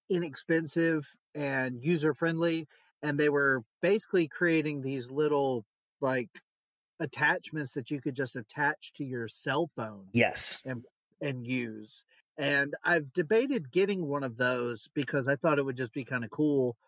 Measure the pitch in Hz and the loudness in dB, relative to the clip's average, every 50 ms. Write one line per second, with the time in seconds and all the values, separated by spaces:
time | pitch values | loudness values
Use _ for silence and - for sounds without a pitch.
0 | _ - 196 175 175 156 127 - - - 165 165 160 147 - 170 165 165 165 156 | _ -2 -2 0 -2 -2 -6 -6 -2 0 2 2 0 0 0 2 2 2 2 0
1 | 143 - - - _ _ - 147 147 139 135 135 131 127 127 120 120 160 175 156 | -2 -6 -12 -20 _ _ -8 -6 -4 -2 -2 -2 -2 -2 -4 -4 0 0 2 2
2 | 147 156 139 - 170 165 165 165 170 170 165 165 156 - _ _ _ _ _ _ | 2 2 2 2 0 0 2 2 2 2 0 0 -4 -8 _ _ _ _ _ _
3 | - 151 143 147 151 147 143 143 143 139 135 127 117 - _ _ - 175 202 220 | -4 -2 0 2 4 4 4 4 4 4 4 2 0 -6 _ _ 2 2 2 2
4 | - - - 180 165 143 - - 180 170 160 160 147 151 147 143 131 131 139 131 | 2 2 2 2 2 2 0 0 2 4 4 4 2 0 -2 -4 -4 -4 -4 -4
5 | 117 123 135 143 151 147 147 143 139 135 127 117 107 _ _ _ _ _ _ _ | -6 -4 -2 0 2 2 4 2 2 2 0 -2 -4 _ _ _ _ _ _ _
6 | 143 131 131 127 120 - - - - _ _ _ _ _ _ _ _ _ _ - | 0 0 0 0 -2 -4 -8 -20 -20 _ _ _ _ _ _ _ _ _ _ -8
7 | 160 139 - - 147 151 175 185 - - - 156 147 127 - 147 120 - 151 139 | -8 -6 -2 0 0 2 2 0 -4 -8 -8 -8 -8 -6 -6 -8 -6 -6 -6 -6
8 | - 151 127 127 135 123 - 131 113 - - - 147 143 151 - - - - - | -4 -4 -4 -4 -4 -4 -6 -8 -12 -10 -4 -2 0 0 0 -2 -8 -14 -12 -10
9 | 143 131 131 120 117 104 - - - 147 135 147 175 156 - - 113 110 107 101 | -8 -6 -6 -6 -6 -8 -10 -8 -4 -2 0 0 -2 -2 -4 -8 -8 -8 -10 -12
10 | 95 95 - 117 117 101 - - - - - - - 135 127 117 120 - _ _ | -10 -2 2 4 4 4 2 0 0 0 -2 -4 -6 -8 -8 -8 -10 -14 _ _
11 | _ _ _ - - 143 131 127 120 120 127 127 120 113 110 107 107 110 - - | _ _ _ -8 -6 -6 -4 -6 -4 -4 -4 -2 -4 -4 -8 -10 -12 -14 -16 -18
12 | - _ _ _ _ _ _ - 143 143 143 139 139 143 151 - - - 175 165 | -20 _ _ _ _ _ _ -4 -2 0 2 2 2 0 -2 -4 0 2 2 2
13 | 151 135 - 180 170 147 220 226 262 269 285 226 151 127 - 175 196 196 202 185 | 0 0 -2 -2 2 4 4 4 4 4 0 -2 -2 -2 0 2 2 2 2 0
14 | 170 143 143 143 139 127 113 110 127 123 127 123 120 120 120 107 - - - 151 | -2 -2 -2 -2 -2 -4 -2 0 0 0 2 0 -2 -4 -4 -6 -10 -8 -4 -4
15 | 139 - - 143 123 131 143 139 - 165 147 143 139 135 127 123 131 117 - 143 | -2 0 0 0 2 2 0 2 2 2 2 2 2 0 -2 -4 -4 -6 -6 -6
16 | 123 - 135 123 117 107 - - 151 151 143 139 127 123 120 - _ | -6 -4 -4 -6 -6 -4 -2 0 2 2 4 4 2 2 0 -4 _